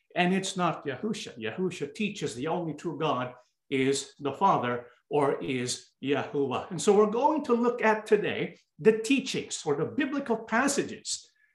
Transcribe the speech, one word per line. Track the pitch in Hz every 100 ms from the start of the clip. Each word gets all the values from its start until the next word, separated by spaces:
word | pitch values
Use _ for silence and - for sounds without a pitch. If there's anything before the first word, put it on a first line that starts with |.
| _ 170
and | 180
it's | 190 190 180
not | 170 156 139
Yahusha. | 127 220 - - 123
Yahusha | 110 - 185 - 147
teaches | - 202 - 143 117
the | 156
only | 175 165
true | 143 170 143
God | 151 123 127 - _ _ -
is | 131 131 135 - -
the | 139
Father, | 135 196 151 120 120 - _ -
or | 147 139 -
is | 160 127 123 - - _
Yahuwah. | 131 135 - 147 135 117 -
And | 170
so | 214
we're | 202 208
going | 233 294 311 -
to |
look | 233 240 233
at | 220 214 -
today | 202 160 104 170 - _ -
the | 165 220
teachings | 220 269 - 160 - - 156
or | 143
the | 143
biblical | - 285 277 - 214
passages | - 226 277 - 139 107 - - - _ _